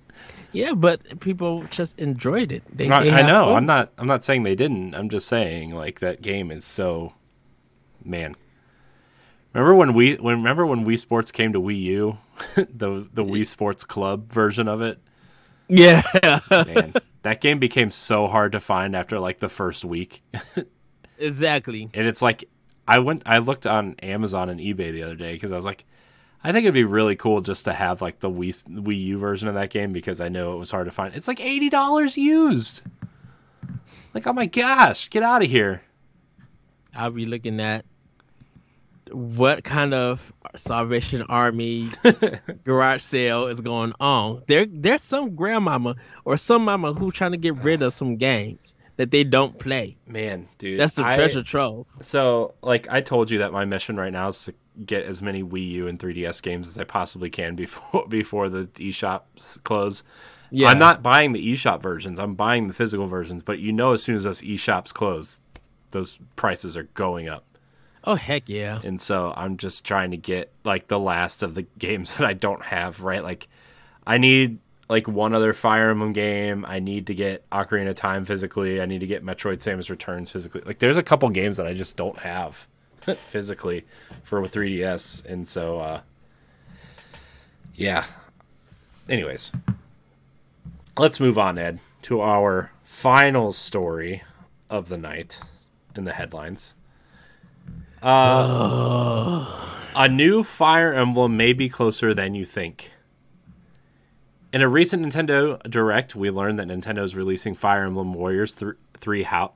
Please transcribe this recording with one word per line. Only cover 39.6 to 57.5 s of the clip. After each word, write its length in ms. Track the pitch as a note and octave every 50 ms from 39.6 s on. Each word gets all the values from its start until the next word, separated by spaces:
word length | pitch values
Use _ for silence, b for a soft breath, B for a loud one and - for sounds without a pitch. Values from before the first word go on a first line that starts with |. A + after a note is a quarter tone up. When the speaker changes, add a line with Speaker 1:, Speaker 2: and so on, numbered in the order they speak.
| -
Speaker 1:
kind 300 | - D3 D3+ C#3+ C#3+ C3+
of 360 | B2+ B2 B2 B2+ B2+ - - - _ - - -
Salvation 680 | - - - A#2 A#2 A#2 A#2 A#2+ A#2+ A#2+ - C#3 A#2+ A2+ -
Army 600 | A#2+ A#2+ A#2+ A#2 A2+ A#2 A#2 A#2 A#2 A#2 A#2 A2+ - - - A#3 A3 - A3
Speaker 2:
<laughs> 380 | - - - - - E2+ - _
Speaker 1:
garage 380 | B2+ C3 C3 C3 C3 C3+ B2+
sale 460 | - - C#3+ B2+ B2 A#2+ A#2 A#2+ B2+
is 120 | B2 A#2+ A#2+
going 320 | A2+ A#2+ A#2 A#2 A2+ A2+ - -
on. 440 | C#3 C#3+ C3+ A#2 G#2 A2 A2+ B2+ -
There, 180 | - C#3+ D#3+ G#3+ G#3+
there's 320 | F3 D3+ C#3+ G3+ C4+ D4
some 340 | - - C4 C#4+ C#4+ A3+ F3
grandmama 600 | D3+ F3+ G#3 A3+ A3 G3 D#3+ C#3+ B2 A#2+ A#2+ B2 A#2+ B B B B B
or 120 | C3 C#3
some 280 | D3+ - - A#3 A#3 A3+
mama 280 | G#3 G3+ F#3+ E3 D3 D3
who 180 | E3 F#3+ F#3
trying 200 | - - F#3+ F3
to 60 | F3+
get 180 | E3+ E3 E3+ D3 B2+ B2
rid 180 | D3+ E3 D3+
of 120 | C3+ B2 -
some 240 | - C#3 B2+ A#2
games 580 | A2 C3 C3+ B2+ G#2+ G2+ A2 - - - - _ b b b b
that 140 | - C3 B2
they 120 | D3 C#3+ C#3+
don't 340 | C3+ C3 C3 C#3 C3+ - -
play. 360 | - C3+ C3+ B2+ G#2+ F#2+ - _ _
Speaker 2:
Man, 400 | - A2+ A2 A2 G#2+ G2 F2+ F2+ - _
dude, 220 | _ G#2 F#2+ F#2+ G2+
Speaker 1:
That's 160 | D3 D#3 -
the 100 | D3 B2
Speaker 2:
I 100 | A#2+ C3
Speaker 1:
treasure 280 | C#3 D#3 D3+ D3 C3 A#2
trove. 440 | - - C#3+ C3+ A#2 A2 A#2 B2 - - C3+
Speaker 2:
So, 540 | - - - C#3 C3 B2+ A#2+ A#2 A2 - - _ -
like, 260 | B2+ B2 A#2 - -
I 120 | B2 C3+
told 280 | C3+ - C3 A#2+ A2+ A2
you 80 | A2+ G#2
that 120 | G2+ F#2 F2+
my 100 | G2 G2+
mission 320 | G2 G2 F#2+ - - G#2+
right 160 | G2 F#2 F#2+
now 180 | F#2 F#2 F#2 G2
is 160 | F#2+ - -
to 100 | G2 - _ _ _ _ - G#2
get 220 | - G#2+ G2 -
as 160 | G2 F#2+ E2+
many 220 | G2+ G#2 F#2+ F#2+ F#2+
Wii 260 | F2 F#2 F#2+ F#2 F2+ F2
U 140 | F2+ F2+
and 120 | F2 F2 F2
three 140 | F#2 F2+ E2+
D 100 | F2 E2+
S 160 | E2+ E2+ -
games 260 | - F2+ F2 F2 F2
as 120 | E2+ F2+ -
I 40 | E2+
possibly 460 | - - G2 F2 - - F#2 F2+ E2+
can 260 | - - F2 E2+